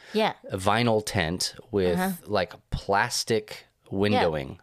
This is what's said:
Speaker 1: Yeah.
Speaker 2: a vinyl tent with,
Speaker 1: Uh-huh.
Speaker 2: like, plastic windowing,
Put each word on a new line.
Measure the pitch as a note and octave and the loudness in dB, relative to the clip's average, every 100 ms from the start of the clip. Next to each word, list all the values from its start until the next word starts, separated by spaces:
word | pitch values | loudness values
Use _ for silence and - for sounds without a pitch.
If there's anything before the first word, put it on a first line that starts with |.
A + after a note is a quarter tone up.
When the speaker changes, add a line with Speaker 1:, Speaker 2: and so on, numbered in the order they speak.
| - | -6
Speaker 1:
Yeah. | G#3 G#3 - - | -2 -2 -2 -8
Speaker 2:
a | G2 | -2
vinyl | F#2+ G#2+ A#2+ A2 G#2+ | 0 2 4 2 0
tent | G#2+ D#2+ F#2 - - - | 0 0 0 -4 -8 -4
with, | G#2 F2+ B2 | 2 2 2
Speaker 1:
Uh-huh. | F#3 F3+ - | 0 -4 -4
Speaker 2:
like, | G#2 F2+ - _ | -2 -2 -6 _
plastic | - - G2 A#2+ - - A2 - - - _ - | -8 0 2 2 -2 0 -2 -2 -14 -18 _ -8
windowing, | F#2+ G#2 B3 F2+ D2+ C2+ - | 0 2 4 2 0 -6 -12